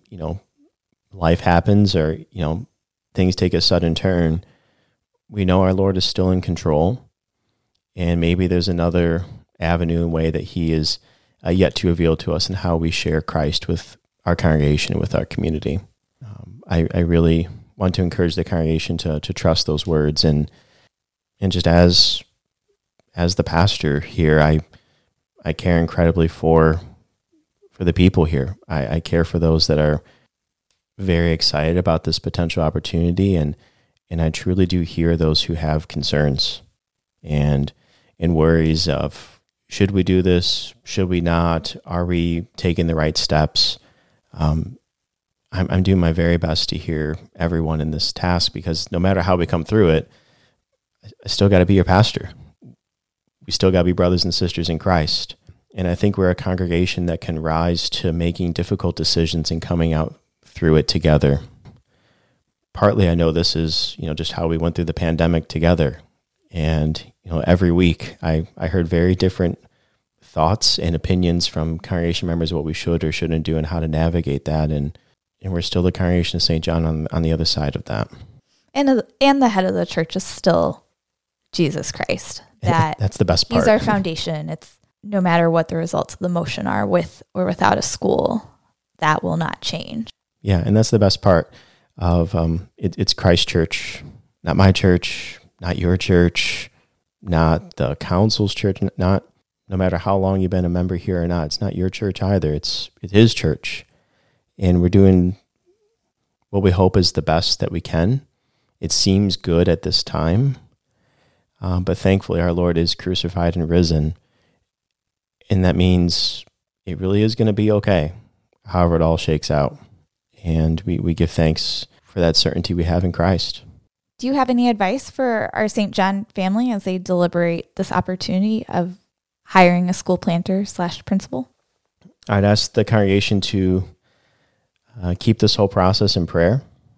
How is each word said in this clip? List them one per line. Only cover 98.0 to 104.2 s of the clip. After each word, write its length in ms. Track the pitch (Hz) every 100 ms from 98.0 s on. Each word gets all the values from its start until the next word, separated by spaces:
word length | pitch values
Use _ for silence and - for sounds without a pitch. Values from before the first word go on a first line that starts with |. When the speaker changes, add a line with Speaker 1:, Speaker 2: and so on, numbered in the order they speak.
| - 90 110 - 101
Speaker 1:
church, 280 | - 101 95
n-, 80 | 98 -
not, 260 | 90 98 - _ _ _ -
no 100 | 95
matter 200 | 92 87
how 200 | 98 98
long 240 | 95 95
you've 100 | 92
been 140 | 90 87
a 40 |
member 280 | 87 90 90
here 240 | - 90
or 60 | 85
not, 180 | 87 76
it's 160 | -
not 140 | 101 -
your 140 | 92
church 320 | - 104 92
either. 320 | 95 98 80
It's, 360 | 76 - - - _
it's 120 | 87
his 200 | 98 113
church. 520 | - 80 - - - - _ _ _